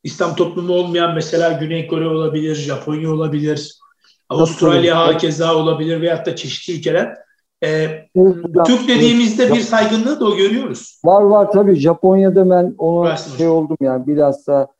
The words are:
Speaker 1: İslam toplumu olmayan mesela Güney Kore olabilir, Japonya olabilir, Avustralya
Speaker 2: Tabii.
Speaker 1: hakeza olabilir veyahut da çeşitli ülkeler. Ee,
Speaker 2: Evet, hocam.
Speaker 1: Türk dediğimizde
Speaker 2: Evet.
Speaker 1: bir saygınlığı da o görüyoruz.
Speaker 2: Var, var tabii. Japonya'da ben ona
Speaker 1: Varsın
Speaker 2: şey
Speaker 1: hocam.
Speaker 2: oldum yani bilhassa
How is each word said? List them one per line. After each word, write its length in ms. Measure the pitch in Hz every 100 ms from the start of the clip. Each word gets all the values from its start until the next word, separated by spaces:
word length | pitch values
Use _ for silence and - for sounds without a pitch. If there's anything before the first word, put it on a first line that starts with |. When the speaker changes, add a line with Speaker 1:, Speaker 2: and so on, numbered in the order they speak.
Speaker 1:
İslam 320 | 156 - 170
toplumu 380 | 165 170 175 175
olmayan 420 | 180 175 170 170
mesela 380 | 160 151 165 165
Güney 340 | 147 156 165 156
Kore 220 | 160 165
olabilir, 460 | 160 156 151 156
Japonya 560 | 147 143 139 - 156 160
olabilir, 680 | 156 160 147 151 147 147 - _ _ _ _ _
Avustralya 680 | 143 160 160 170 170 170
Speaker 2:
Tabii. 180 | 165 165
Speaker 1:
hakeza 440 | 160 170 151 165 160
olabilir 440 | 160 151 156 165
veyahut 260 | 170 160 -
da 100 | 165
çeşitli 420 | 143 - - 165
ülkeler. 380 | 160 156 117 110 _ _ _ _
Ee, 40 | 156
Speaker 2:
Evet, 680 | 156 156 156 _ 185 190 170
hocam. 200 | 175 175
Speaker 1:
Türk 240 | 170 247 -
dediğimizde 560 | 240 233 233 226 214
Speaker 2:
Evet. 100 | 233
Speaker 1:
bir 60 | 240
saygınlığı 600 | - 226 214 220 240 302
da 40 |
o 120 | 208 190
görüyoruz. 640 | 202 233 262 120 - _
Speaker 2:
Var, 180 | 170 196
var 300 | 202 208 202
tabii. 220 | 190 202
Japonya'da 760 | 165 147 170 190 190 196 190 185
ben 240 | 180 180 -
ona 220 | 165 170
Speaker 1:
Varsın 360 | 170 151 156 135
Speaker 2:
şey 100 | 165
Speaker 1:
hocam. 180 | 165
Speaker 2:
oldum 120 | 156 160
yani 260 | 135 131 127
bilhassa 600 | 147 143 139 - 139 135 _